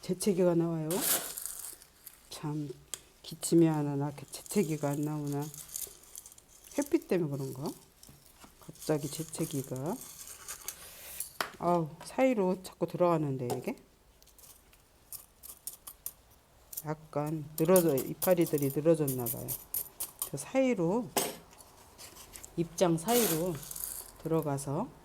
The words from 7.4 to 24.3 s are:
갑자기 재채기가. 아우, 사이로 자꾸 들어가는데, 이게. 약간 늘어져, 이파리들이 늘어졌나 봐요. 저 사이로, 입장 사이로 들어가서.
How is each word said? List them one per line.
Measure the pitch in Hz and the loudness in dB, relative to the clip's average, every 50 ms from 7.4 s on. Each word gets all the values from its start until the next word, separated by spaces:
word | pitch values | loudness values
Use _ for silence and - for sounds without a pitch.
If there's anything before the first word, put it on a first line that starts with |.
| 139 135 131 127 139 190 - - - - _ _ - - - - - - - - - - - - | -6 -6 -6 -6 -8 -8 -8 -10 -16 -20 _ _ -20 -20 -20 -20 -20 -20 -20 -20 -20 -20 -20 -20
갑자기 | - - - - - - 156 151 139 147 | -20 -20 -18 -14 -2 -2 -2 0 0 -4
재채기가. | - - 165 - - - 170 156 - 139 131 - - 127 131 160 208 262 - - - - - - - - - - - - - - - - - - - - - - - - - - - - - - - - | -6 -6 -8 -8 -4 -6 -4 -2 -2 -6 -4 -4 -6 -6 -4 -4 -6 -6 -8 -16 -16 -16 -16 -16 -16 -16 -14 -14 -14 -12 -12 -14 -14 -14 -18 -18 -18 -18 -16 -16 -10 -10 -10 -10 -4 -6 -6 -6 -4 -2
아우, | - 170 175 175 165 151 - - - | 0 2 4 2 2 0 -6 -12 -16
사이로 | - - - 262 262 254 220 190 180 185 185 | -10 0 2 4 4 4 4 2 2 2 -2
자꾸 | 185 - - _ - 165 | -4 -14 -6 _ -4 -4
들어가는데, | - 160 180 175 170 160 156 143 135 131 123 120 123 127 | 2 4 4 4 6 4 2 0 -2 -2 -2 -4 -4 -4
이게. | - - 277 - - _ _ _ _ _ _ _ - - - - - - - - _ _ - _ _ _ _ _ _ _ - - - - _ _ - - - - _ - - - _ - - _ _ - - _ _ _ - _ _ _ _ - - _ - - - | -4 -6 -8 -8 -12 _ _ _ _ _ _ _ -20 -20 -20 -20 -20 -20 -20 -20 _ _ -20 _ _ _ _ _ _ _ -16 -16 -16 -18 _ _ -20 -20 -20 -14 _ -14 -14 -14 _ -20 -20 _ _ -16 -16 _ _ _ -20 _ _ _ _ -20 -20 _ -14 -10 -6
약간 | 151 151 - - - - 143 147 151 160 160 147 135 - - | -6 -8 -8 -8 -6 -4 -2 -2 -2 -2 -4 -6 -8 -2 0
늘어져, | 160 160 185 185 170 170 143 | 4 8 8 8 10 8 4
이파리들이 | 131 120 - 156 - - - 185 170 170 160 - 151 147 139 | 4 0 -2 -6 -2 2 4 4 4 4 2 2 2 2 2
늘어졌나 | 135 156 147 165 165 151 156 135 135 127 120 | 0 2 6 6 6 6 4 0 0 -2 -2
봐요. | 120 127 123 123 123 127 - - - - - - - - - - - - - | -4 -4 -6 -6 -8 -8 -8 -10 -8 -8 -8 -8 -8 -10 -10 -10 -10 -8 -10
저 | - - - 143 | -10 -8 -6 -8
사이로, | - - - 262 269 254 247 190 170 165 185 240 240 151 - - - - - - - - - - - - - - - - - - - - - - - - - - - - - | -8 -2 2 4 4 4 4 4 2 2 2 2 0 0 -2 -2 -2 -2 -6 -10 -16 -20 -20 -20 -20 -20 -20 -20 -20 -20 -20 -20 -20 -20 -18 -20 -20 -18 -18 -18 -18 -12 -6
입장 | - 170 170 - - 190 175 165 160 | -6 -6 -6 0 2 4 4 4 2
사이로 | 165 - 233 247 233 190 165 156 165 185 170 139 - - - - - - - - - - - - - | 2 4 4 4 4 4 2 2 0 0 -2 -4 -8 -10 -10 -8 -8 -8 -8 -12 -12 -14 -18 -8 -4
들어가서. | 160 | 0